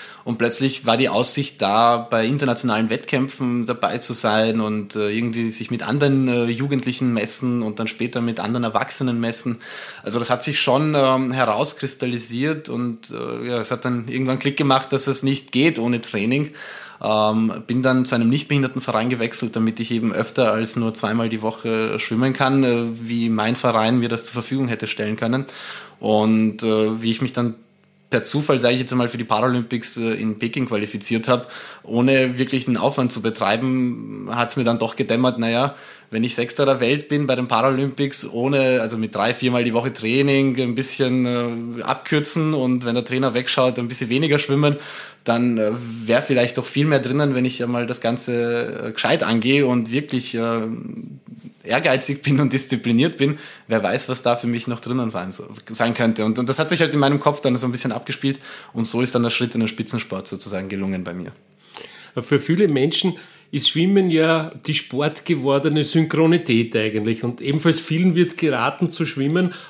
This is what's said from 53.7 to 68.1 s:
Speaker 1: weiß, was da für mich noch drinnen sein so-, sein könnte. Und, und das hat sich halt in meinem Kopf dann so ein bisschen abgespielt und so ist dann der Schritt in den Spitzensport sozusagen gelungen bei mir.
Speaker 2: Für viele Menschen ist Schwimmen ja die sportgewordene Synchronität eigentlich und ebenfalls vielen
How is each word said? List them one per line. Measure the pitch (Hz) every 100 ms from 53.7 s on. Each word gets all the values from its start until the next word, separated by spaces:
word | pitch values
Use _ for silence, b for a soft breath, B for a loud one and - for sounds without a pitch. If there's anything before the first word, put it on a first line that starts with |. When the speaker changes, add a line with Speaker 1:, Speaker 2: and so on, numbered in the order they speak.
| 110
Speaker 1:
weiß, | 95 123 -
was | 123
da | 120 120
für | 120
mich | 117 127
noch | 117
drinnen | 120 127 113
sein | 101 95
so-, | - - 110 -
sein | 113 117
könnte. | 117 117 110
Und, | 107 110
und | 123
das | 131
hat | 156
sich | 170
halt | 160
in | 147
meinem | 139 143
Kopf | 147 147
dann | 139 123
so | 123
ein |
bisschen | 123 127
abgespielt | 113 - 139 135 135 B B B
und | 117
so | 110 117
ist | 127 123
dann |
der | 117
Schritt | - 120 120
in |
den | 110
Spitzensport | - 113 117 - 95 -
sozusagen | 95 - 95 95
gelungen | 98 98 92
bei | 90
mir. | 90 85 - _ _ B B B B B -
Speaker 2:
Für | - 139
viele | 147 170 202
Menschen | 143 143 - 185 170 B B B
ist | 143 -
Schwimmen | 156 180 196 185
ja | 160 160 160 156 - -
die |
sportgewordene | 147 - 127 147 151 - 151 135 139 156 151
Synchronität | 147 165 156 147 160 175 170 117 113 113
eigentlich | 110 107 107 113
und | 120 120
ebenfalls | 127 147 165 160
vielen | - 160 185